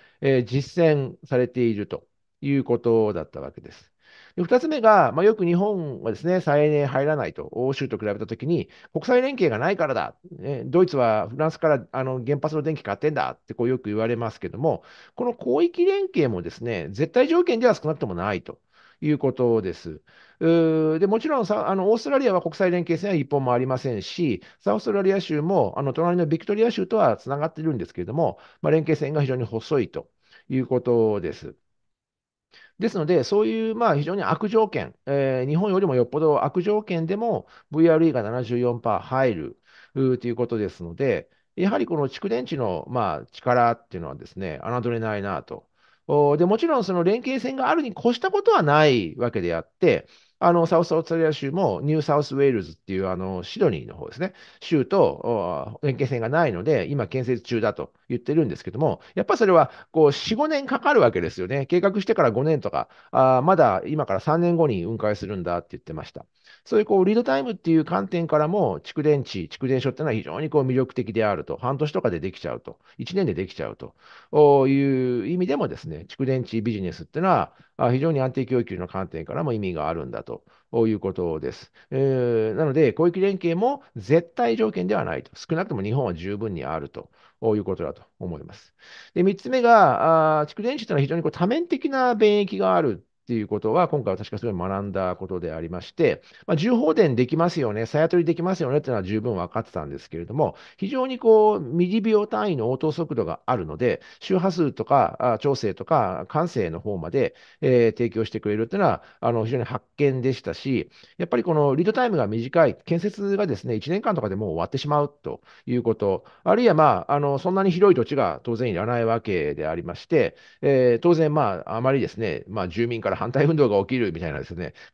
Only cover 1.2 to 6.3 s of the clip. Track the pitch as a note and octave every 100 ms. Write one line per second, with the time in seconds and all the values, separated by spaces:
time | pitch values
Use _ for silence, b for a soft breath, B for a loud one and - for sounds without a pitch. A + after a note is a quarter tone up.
1.2 | - B2+ B2 B2 A#2 G#2 G2+ - - _
2.2 | _ _ C3+ C#3 B2 A#2+ A#2+ A2+ G#2+ F2+
3.2 | D2+ D2+ C#2 - - - _ _ b b
4.2 | b - F3 B3 D#4+ D4+ A3 G#3 C3+ C3+
5.2 | G3+ A3 F3 E3+ G#3 G3 D3+ - A2+ G#2
6.2 | D#3+